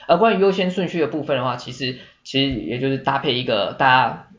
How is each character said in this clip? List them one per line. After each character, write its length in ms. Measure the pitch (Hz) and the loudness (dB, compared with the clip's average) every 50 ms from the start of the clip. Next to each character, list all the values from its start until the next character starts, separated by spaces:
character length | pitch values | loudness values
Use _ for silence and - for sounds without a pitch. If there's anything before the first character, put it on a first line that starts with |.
| - | 0
而 100 | - 170 | 2 4
关 200 | 175 226 226 202 | 4 4 4 4
于 20 | 185 | 4
优 140 | 196 196 185 | 4 2 2
先 180 | 190 185 180 | 2 0 -2
顺 160 | 180 202 180 | -2 -2 -2
序 140 | - - 170 | -2 -2 -2
的 60 | 147 | -2
部 160 | - 165 151 135 | -2 -2 -4 -2
分 120 | 151 139 | -2 -2
的 80 | 127 127 | 0 -2
话， 140 | 131 120 | -2 -4
其 160 | 123 - 127 123 | -6 -8 -12 -10
实， 240 | - 135 127 127 - - - _ _ - | -8 -6 -8 -8 -8 -14 -20 _ _ -10
其 220 | - - 135 139 | -4 -2 0 0
实 80 | 139 131 107 | 0 -2 -4
也 180 | - - 143 131 | -6 -6 -4 -2
就 100 | 135 135 | -2 -2
是 80 | 135 | -2
搭 200 | 131 135 139 139 | -2 -2 -2 -2
配 160 | 135 - 147 120 | 0 0 -2 -2
一 100 | 127 127 | -2 -2
个 300 | 123 113 101 95 - - | 0 0 0 0 -2 -2
大 160 | - 139 127 | 0 2 4
家 380 | 131 131 123 113 - - - - - | 4 4 4 2 -2 -6 -14 -20 -20